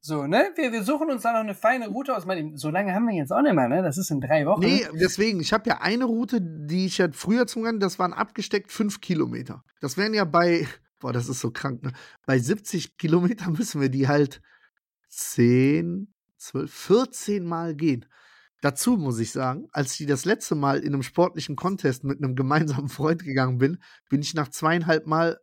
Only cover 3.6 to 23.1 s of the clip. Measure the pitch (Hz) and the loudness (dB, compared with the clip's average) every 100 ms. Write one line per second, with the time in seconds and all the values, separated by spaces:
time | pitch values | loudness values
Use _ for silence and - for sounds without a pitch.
3.6 | 123 151 185 147 185 147 127 151 147 196 | 2 2 0 -2 -2 -4 2 2 4 2
4.6 | 196 269 170 156 180 185 220 196 156 214 | 4 2 0 0 0 2 0 0 0 0
5.6 | 220 175 170 226 254 226 233 240 175 156 | 0 -2 0 0 0 0 0 -2 -2 -8
6.6 | 147 175 185 - 180 143 - 226 240 - | -4 -2 -2 2 0 0 0 2 2 0
7.6 | 226 226 196 180 180 180 202 - 196 208 | -2 0 -2 0 -2 -2 -6 -4 -2 -2
8.6 | 196 - 208 202 - 170 135 117 127 - | -4 -4 -2 -2 -2 0 0 -2 -10 -14
9.6 | _ _ 143 151 202 214 185 170 175 170 | _ _ -8 -2 0 0 2 4 4 4
10.6 | 131 - _ _ 127 123 120 123 117 110 | 0 -8 _ _ -4 -4 -2 -4 -4 -4
11.6 | 135 120 135 127 - - - 131 120 214 | -6 -6 -8 -10 -18 -16 0 2 2 -2
12.6 | - 180 - _ 165 170 175 214 180 156 | -2 -6 -6 _ 2 4 2 0 -4 -2
13.6 | - 147 135 131 135 147 143 - _ _ | -2 0 0 2 2 4 2 0 _ _
14.6 | _ _ _ _ _ - - - 120 123 | _ _ _ _ _ -12 -8 4 6 6
15.6 | 131 151 170 175 202 _ _ _ - 131 | 6 2 0 -6 -8 _ _ _ -10 -8
16.6 | - - - 202 262 - - 208 170 170 | -8 -10 4 4 4 -4 -4 -4 -2 -4
17.6 | 170 147 160 127 - _ _ _ _ _ | -4 -2 0 0 -4 _ _ _ _ _
18.6 | 143 139 - 240 143 113 113 143 131 135 | -2 0 2 2 2 -2 -2 -2 -2 -4
19.6 | 285 - 139 - 143 135 175 214 - 156 | -6 -4 -4 -4 -2 -2 0 -2 0 -2
20.6 | 139 139 - 139 127 - 175 165 - 143 | 0 0 -2 -4 -4 0 0 0 -8 -6
21.6 | 175 196 147 127 139 135 139 127 131 151 | -4 0 0 -2 -4 -4 -4 -2 2 2
22.6 | 160 135 139 - 151 | 2 -2 -4 -2 0